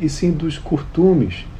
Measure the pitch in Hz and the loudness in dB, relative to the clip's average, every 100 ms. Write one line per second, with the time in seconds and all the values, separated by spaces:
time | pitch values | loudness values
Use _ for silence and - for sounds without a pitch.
0 | 156 - 175 151 165 143 - 143 - 165 | -4 0 0 0 -2 -6 -2 -2 -2 2
1 | 190 165 95 87 - - | 4 4 2 -2 -12 -14